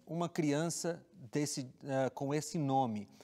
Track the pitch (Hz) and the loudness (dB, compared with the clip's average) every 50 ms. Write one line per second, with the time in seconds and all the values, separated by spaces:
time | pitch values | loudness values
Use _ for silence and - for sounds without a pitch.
0 | _ - 156 170 170 165 - - 160 147 143 151 165 165 - - - 170 170 - | _ -6 -2 -2 -2 0 0 2 2 4 4 4 2 0 -2 -2 -2 -2 -4 -4
1 | - - - - 135 113 - 147 151 147 - 147 127 127 - - - 139 135 135 | -10 -18 -20 -20 -14 -4 -2 0 0 0 -2 -4 -6 -8 -10 -10 -6 0 2 2
2 | 131 123 - - 139 135 147 156 147 - - 165 143 135 135 135 131 117 107 104 | 2 2 0 -2 -2 0 0 0 -2 -2 -2 0 2 2 4 4 2 2 -2 -4
3 | 101 - - - | -6 -10 -16 -20